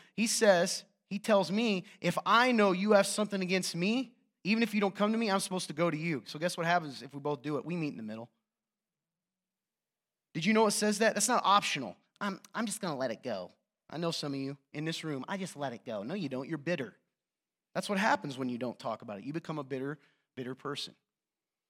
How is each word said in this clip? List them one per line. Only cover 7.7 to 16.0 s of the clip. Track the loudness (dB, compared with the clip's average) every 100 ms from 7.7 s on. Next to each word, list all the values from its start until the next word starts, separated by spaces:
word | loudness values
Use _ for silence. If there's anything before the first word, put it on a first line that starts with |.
| -4
meet | -4
in | -6
the |
middle. | -10 -10 -14 _ _ _ _ _ _ _ _ _ _ _ _ _ _ _ _ _ _ _ _
Did | -2 2
you |
know | 6 4
it |
says | 4 0 4
that? | 2
That's | 2 2
not | 2
optional. | 4 4 4 -4 -6 -10 _ -8
"I'm, | -6 -6 -8
I'm | -6
just | -4 -4
gonna | -4 -2
let | -2
it | -4
go." | -6 -6 -8 _ _ _ -12
I | -6
know | -4
some | -4 -4
of | -6
you | -6 -10 _
in | -8
this | -6 -6
room, | -6 -6 -6
"I | -6
just | -6 -6
let | -8
it | -8
go." | -8 -8